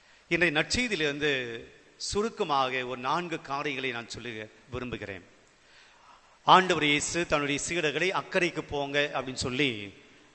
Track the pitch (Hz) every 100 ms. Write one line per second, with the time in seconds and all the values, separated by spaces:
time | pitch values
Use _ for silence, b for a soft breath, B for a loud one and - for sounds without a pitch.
0 | B B - 170 170 151 160 240 247 180
1 | 151 143 151 135 120 117 - - - -
2 | - 202 220 220 180 139 131 131 123 123
3 | 127 165 175 160 - 139 147 131 131 120
4 | 113 120 117 110 107 - - 123 123 113
5 | 101 95 - - _ _ B B B B
6 | B B B B - 175 185 160 147 147
7 | - 170 175 151 143 143 - 170 151 139
8 | 180 165 - 190 175 156 - 147 139 143
9 | 147 147 131 127 135 127 143 107 101 -
10 | B B B